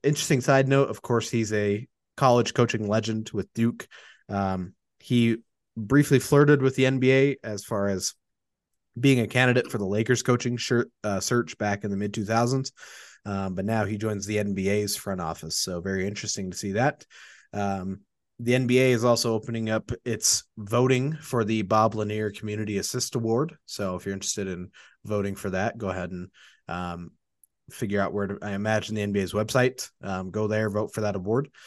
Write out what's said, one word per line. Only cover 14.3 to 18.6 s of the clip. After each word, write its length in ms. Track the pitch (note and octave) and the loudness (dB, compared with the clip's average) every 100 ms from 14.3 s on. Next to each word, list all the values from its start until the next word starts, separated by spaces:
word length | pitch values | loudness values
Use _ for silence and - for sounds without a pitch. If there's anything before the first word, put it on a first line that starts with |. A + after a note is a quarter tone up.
| G#2 | -2
N 140 | G2+ | -2
B 160 | F#2+ F#2+ | 0 0
A's 280 | G#2 G#2 - | 0 0 -4
front 240 | - F#2+ | -6 -6
office. 340 | E2 E2 D#2+ - | -4 -6 -6 -6
So 240 | - F2 | -4 -4
very 260 | F#2+ F#2+ F#2+ | -4 -2 -4
interesting 440 | G#2 G#2 - F#2+ | -6 -8 -6 -6
to 60 | F2+ | -6
see 160 | G#2 | -4
that. 340 | G2 C3+ - - - - - _ | 0 0 -2 -12 -20 -20 -20 _
Um, 480 | G#2 G2+ G2 F#2 F#2+ _ _ _ - | -6 -4 -4 -6 -10 _ _ _ -8
the 160 | A#2+ | 0
N 120 | B2+ | 2